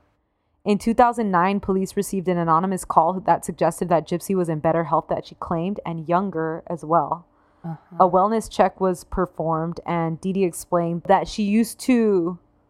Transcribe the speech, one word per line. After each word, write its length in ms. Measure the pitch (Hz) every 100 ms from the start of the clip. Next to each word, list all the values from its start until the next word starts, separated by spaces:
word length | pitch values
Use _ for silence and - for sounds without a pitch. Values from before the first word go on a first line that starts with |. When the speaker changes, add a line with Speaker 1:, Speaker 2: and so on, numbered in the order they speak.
| _ _ _ _ _ _
Speaker 1:
In 140 | 202 208
two 160 | -
thousand 360 | 226 240 233 214
nine, 300 | 180 185 202
police 360 | - 190 190 -
received 300 | 185 196 170
an 100 | 175
anonymous 460 | 165 160 190 185
call 300 | - - 160 185
that 240 | 175 170
suggested 440 | - 170 165 - 180
that 160 | 170 156
Gypsy 260 | 175 -
was 140 | 190 170
in 100 | 156
better 240 | 165 160
health 240 | 160 160 -
than 140 | 170
she 120 | - -
claimed 420 | - 170 180 208
and 240 | - 165 156
younger 540 | 175 202 160 160 165 -
as 180 | 175
well. 420 | 151 165 143 160 - _ _ _
Speaker 2:
Uh-huh. 320 | 170 160 _ 175
Speaker 1:
A 80 | 185
wellness 400 | 180 202 226 -
check 300 | - 196 -
was 240 | 190 180
performed, 760 | - - 180 - 160 160 165 165 -
and 340 | 170 165 160
Dee 120 | 190
Dee 120 | 190
explained 580 | 185 160 - 175 170 170
that 240 | - 190 170
she 160 | -
used 340 | 202 214 226 -
to 580 | - 247 220 196 170 180 _ _ _